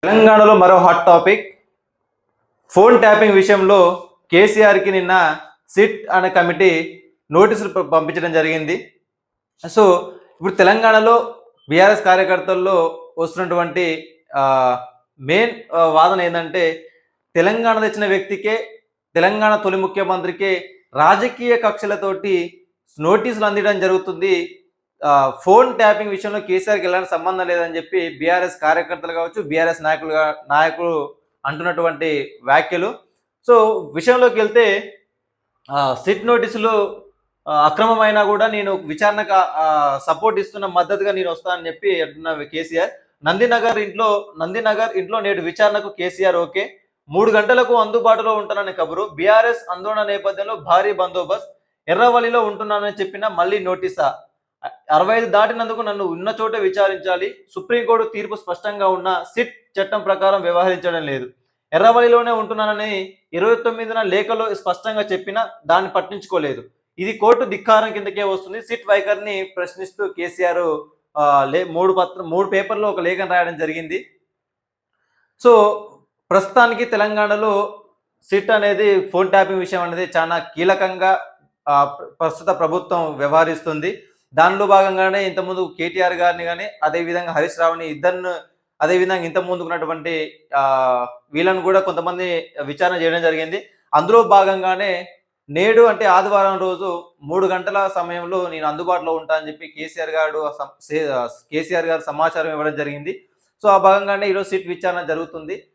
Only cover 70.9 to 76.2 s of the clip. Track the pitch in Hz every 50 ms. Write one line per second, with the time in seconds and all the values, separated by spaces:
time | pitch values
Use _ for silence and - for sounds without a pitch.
70.9 | _ _ _ _ _ 151 147 143 143 139 135 135 139 175 185 175 160 165 180 190
71.9 | 190 190 180 180 185 185 185 165 160 180 196 190 190 190 202 196 220 208 214 208
72.9 | 196 190 170 170 185 180 196 175 180 180 175 170 170 151 160 156 156 165 165 156
73.9 | 170 202 - _ _ _ _ _ _ _ _ _ _ _ _ _ _ _ _ _
74.9 | _ _ _ _ _ _ _ _ _ _ - 240 233 220 208 208 214 - - -
75.9 | - _ _ _ _ _